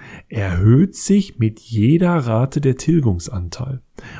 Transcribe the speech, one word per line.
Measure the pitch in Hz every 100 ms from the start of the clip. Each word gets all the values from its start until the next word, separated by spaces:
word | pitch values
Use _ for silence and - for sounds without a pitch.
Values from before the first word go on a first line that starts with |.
| - - -
erhöht | 113 98 87 104 127 190
sich | - - 202 190 -
mit | 113 107
jeder | - 110 110 165 175 175
Rate | 120 110 135 147
der | 143 123
Tilgungsanteil. | - 170 123 87 - 95 87 - 127 131 _ - -